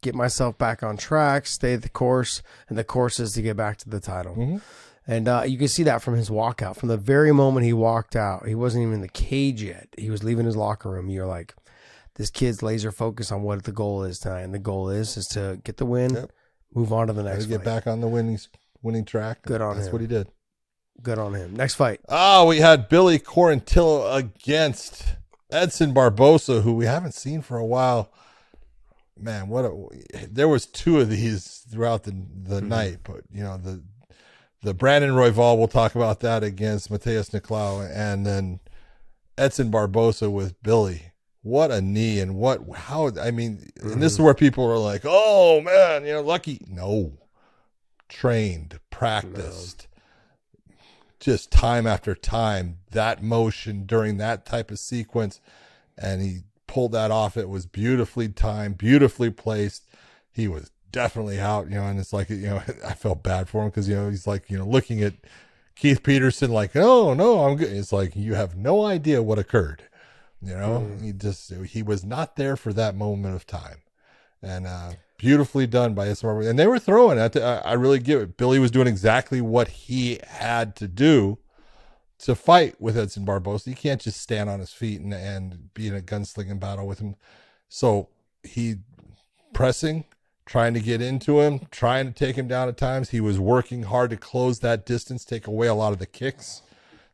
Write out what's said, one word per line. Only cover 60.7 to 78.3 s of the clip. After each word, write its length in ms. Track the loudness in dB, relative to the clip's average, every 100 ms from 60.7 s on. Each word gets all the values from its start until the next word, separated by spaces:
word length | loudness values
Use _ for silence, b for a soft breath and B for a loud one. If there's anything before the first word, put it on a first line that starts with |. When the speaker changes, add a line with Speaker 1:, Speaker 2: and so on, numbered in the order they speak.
| _ _
Speaker 2:
definitely 480 | -4 -4 -4 -6 -4
out, 260 | -2 -4 -4
you 60 | -6
know, 80 | -4
and 140 | -6
it's 140 | -4
like, 160 | -6 -6
you 80 | -6 -6
know, 140 | -6 -6
<laughs> 140 | -12 -10
I 60 |
felt 300 | -6 -4 -4
bad 260 | -2 -4 -2
for 140 | -4
him 80 | -4
'cause, 180 | -2 -2
you 60 | -2
know, 140 | -2
he's 160 | -4 -4
like, 220 | -6 -6
you 80 | -8
know, 80 | 0
looking 360 | 0 2 -2
at 100 | -2 -4 b b b b b _
Keith 260 | 2 2
Peterson 500 | 4 4 4 2 0
like, 240 | 0 0 4
"Oh, 380 | 6 8 6
no, 300 | 4 4 4 2
I'm 100 | 2
good." 140 | -2
It's 200 | -4 -2
like, 240 | -2 -2 -4
you 200 | -4 -2
have 200 | -2 -4
no 300 | 0 2 2
idea 360 | 0 2 2
what 160 | 2 -2
occurred. 440 | 0 0 0 -6 -18 b b b b b
You 140 | -12 -6
know, 320 | -4 -4 -6
Speaker 1:
Mm. 160 | -8
Speaker 2:
he 80 | -10
just, 380 | -8 -8 -8 -12
he 300 | -14 -10 -8
was 220 | -4 -4 -4
not 300 | -6 -6 -4
there 180 | -4 -4
for 160 | -4
that 240 | -2 -2 -2
moment 400 | -4 -4 -6 -8
of 100 | -10
time. 320 | -12 -14 -20 _ _ _ _ _ _
And, 260 | -12 -10 -10
uh, 240 | -10 -12 -16 _ -4
beautifully 480 | 4 4 4 -2 0
done 300 | 0 0 -2
by 120 | -4
Edson 220 | -4 -4
Barbosa. 200 | -2 0
And 80 | 2
they 80 | 4
were 100 | 2
throwing. 400 | 4 6 6 4
I, 80 | 2 0
I, 180 | 0 -2 -2
I 40 |
really 240 | 0 4 2
give 240 | 2 0
it. 160 | 0